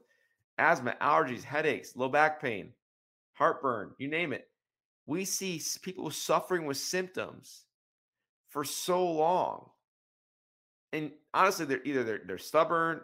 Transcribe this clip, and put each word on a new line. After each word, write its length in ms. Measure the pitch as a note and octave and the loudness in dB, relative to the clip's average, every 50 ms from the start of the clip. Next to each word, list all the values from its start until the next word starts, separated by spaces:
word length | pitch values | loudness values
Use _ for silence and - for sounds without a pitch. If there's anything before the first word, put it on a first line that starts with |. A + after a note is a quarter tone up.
| _ _ _ _ _ _ _ _ _ _ - - | _ _ _ _ _ _ _ _ _ _ -2 2
asthma, 380 | C#3 D#3 E3+ C#3+ B2 A#2+ - - | 4 4 4 4 0 -4 -2 0
allergies, 420 | - C#3+ D3+ D#3+ D#3 C3+ B2 G#2 | 2 4 4 4 4 2 -2 -8
headaches, 540 | G#2 A#2 C3+ D3+ D#3 D3+ A#2+ F2 - - - | -8 -4 -2 0 0 0 0 0 -4 -10 -6
low 120 | - B2+ C3 | -4 -2 2
back 340 | C3+ D3 D#3 D#3 D#3 - | 4 4 4 4 2 0
pain, 300 | - B2+ A2 F#2+ E2 - - _ _ _ _ _ _ _ _ _ _ _ | -4 -4 -4 -4 -8 -12 -16 _ _ _ _ _ _ _ _ _ _ _
heartburn, 600 | _ - C#3+ E3 D#3+ - - C3+ A#2+ G#2+ F#2+ D2 - - | _ 2 2 2 2 2 0 -2 -2 -2 -4 -8 -8 -8
you 100 | C3 C#3+ | -6 -4
name 240 | D#3 E3 F3 D3+ | -2 -2 -2 -2
it, 160 | A#2 - - _ _ _ _ _ _ _ _ _ _ _ - | -4 -6 -8 _ _ _ _ _ _ _ _ _ _ _ -8
we 180 | - D3 F3+ G3 | -4 -4 -2 -2
see 320 | F#3+ - - F#3+ F#3+ F3 | -2 -4 -4 -4 -4 -4
s-, 220 | D3+ - - - - | -4 -4 -6 -8 -6
people 320 | - F#3+ F3+ F#3 F3+ D#3+ | -8 -10 -8 -6 -6 -6
suffering 560 | C#3 - - - D#3+ E3+ E3 - F#3 F3 D#3+ | -6 -4 0 2 2 2 2 2 -2 -2 0
with 100 | C#3+ C#3 | -2 -4
symptoms 880 | C#3 - - - F#3 F#3 F#3 - - G#2 E2+ - - - - - - _ _ _ _ _ _ _ _ _ _ _ _ _ _ _ _ _ _ | -4 -4 -4 -2 -4 -4 -4 -6 -8 -8 -8 -10 -16 -20 -20 -20 -20 _ _ _ _ _ _ _ _ _ _ _ _ _ _ _ _ _ _
for 160 | - C#3+ D3 | -6 -6 -6
so 460 | C#3+ - - - - F3+ F3+ F#3 F3 | -4 -6 -6 -2 0 2 2 2 0
long. 600 | E3 D3+ D#3 E3 F#3 F3 A#2 B1+ G1+ G1+ - - _ _ _ _ _ _ _ _ _ _ _ _ _ _ _ _ _ _ _ _ _ _ _ - | 2 2 2 2 2 2 0 0 -4 -8 -12 -20 _ _ _ _ _ _ _ _ _ _ _ _ _ _ _ _ _ _ _ _ _ _ _ -6
And 200 | - D#3 D#3 D3 - - _ _ - | -6 -4 -4 -6 -8 -14 _ _ 2
honestly, 320 | D3+ F#3 G3 G3 - E3 | 4 4 4 4 2 0
they're 180 | C#3 C3+ - - | -2 -2 -2 -2
either 180 | C#3+ C#3+ C3 | 0 0 0
they're, 200 | A#2+ A2+ G#2+ - D2 | 0 0 -2 -4 -6
they're 120 | F2+ F#2+ F2 | -8 -10 -10
stubborn 640 | - - - D3+ E3 D#3+ E3+ E3 E3 E3 D#3+ D#3 | -6 0 4 4 4 4 2 2 2 0 -2 -4